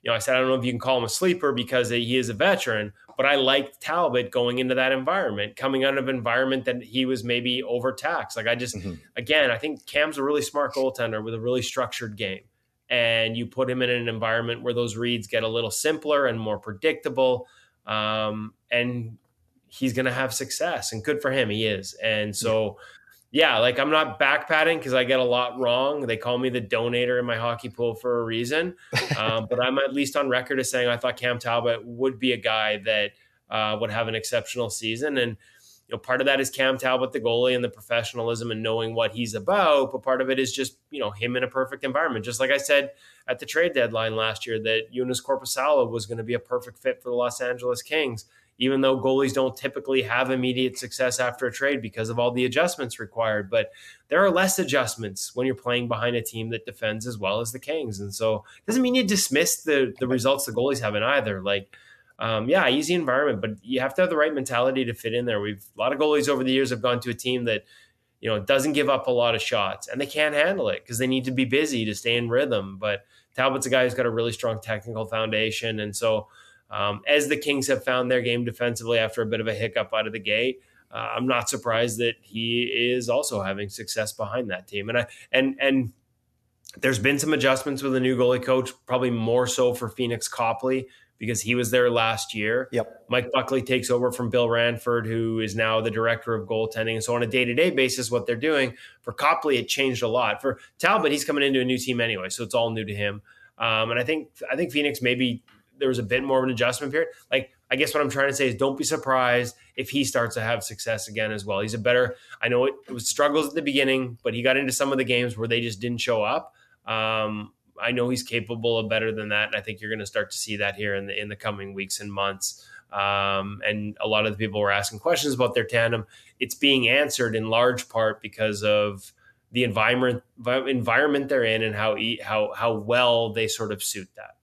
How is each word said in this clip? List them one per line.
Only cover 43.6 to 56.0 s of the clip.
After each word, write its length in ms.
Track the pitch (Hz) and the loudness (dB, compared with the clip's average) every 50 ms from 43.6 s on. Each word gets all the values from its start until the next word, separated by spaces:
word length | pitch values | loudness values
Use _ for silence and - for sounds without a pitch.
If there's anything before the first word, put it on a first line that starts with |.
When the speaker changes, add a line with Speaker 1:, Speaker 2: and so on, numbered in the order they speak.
| 170 175 147 | 2 2 4
Speaker 1:
deadline 420 | 135 120 113 113 110 110 110 110 | 2 2 2 2 0 0 0 0
last 320 | 110 110 113 107 - - | 0 0 -2 -2 -4 -6
year 100 | 120 113 110 | -4 -4 -2
that 340 | 110 110 110 113 110 - 123 | 0 0 0 0 0 -2 -4
Joonas 280 | 123 127 123 127 123 | -2 -2 -2 -2 -4
Korpisalo 680 | - - 135 - 131 120 - 135 131 147 151 139 123 117 | 0 -2 -2 -2 -2 -4 -2 0 2 4 4 4 4 2
was 160 | 113 117 104 | 0 -6 -6
gonna 180 | 101 117 113 110 | -6 -6 -8 -4
be 100 | 113 120 | -4 -4
a 60 | 113 | -4
perfect 400 | - _ 127 123 - 123 - - | -2 _ -4 -4 -4 -8 -20 -4
fit 220 | - 131 123 - _ | -4 -4 -4 -4 _
for 60 | 127 | -4
the 60 | 120 | 0
Los 260 | 120 120 123 120 - | 0 0 0 -2 -2
Angeles 400 | 127 123 123 120 123 123 123 120 | -4 -4 -4 -2 -2 -2 -2 -2
Kings, 440 | - - 147 156 151 131 117 107 - _ _ _ _ _ _ | -4 -2 0 0 0 0 -4 -6 -12 _ _ _ _ _ _
even 240 | - 123 131 135 135 | 0 0 2 4 4
though 200 | 135 131 131 127 | 4 4 4 4
goalies 320 | - 131 131 135 139 131 - | 2 2 4 4 2 2 2
don't 240 | 135 131 131 127 | 0 0 0 -2
typically 460 | - - 135 - 120 - - 135 131 117 | -4 -8 -6 -6 -6 -4 0 2 2 2
have 260 | 107 117 123 131 127 | 2 0 0 0 0
immediate 480 | 131 127 127 127 123 127 131 123 - | 0 0 0 0 0 0 -2 -2 -2
success 420 | - 127 110 - - 127 127 120 - | -6 -12 -10 -4 -2 0 0 0 0
after 280 | 123 123 120 - 131 | -2 -2 -2 -2 -4
a 40 | 120 | -4
trade 300 | - - 139 139 143 127 | -2 -2 0 0 0 -2
because 280 | 110 107 - 113 110 113 | -4 -8 -6 -6 -6 -4
of 100 | 117 120 | -2 0
all 120 | 120 123 | 0 0
the 140 | 120 127 127 | 2 0 0
adjustments 540 | 123 113 147 170 175 - - 135 117 - - | 2 2 2 2 2 0 -4 -8 -8 -8 -12
required. 500 | 113 98 - 117 113 110 107 104 98 95 | -12 -2 0 2 2 2 0 -2 -2 0
But 220 | 110 113 107 - - - - - - _ _ | 0 0 0 0 -8 -20 -20 -20 -20 _ _
there 160 | _ 143 175 196 | _ 4 4 6
are 60 | 196 | 6
less 300 | 165 175 190 190 - - | 6 4 2 2 2 0
adjustments 760 | 175 131 135 139 123 110 - - 110 101 95 - - - - | 0 2 2 0 0 0 -4 -6 -8 -8 -6 -8 -10 -6 -4
when 120 | 123 127 | -2 -2
you're 80 | 131 123 | -2 -2
playing 320 | - - 123 123 123 123 | -2 -2 -2 0 0 0
behind 280 | 117 117 107 | -2 -2 -2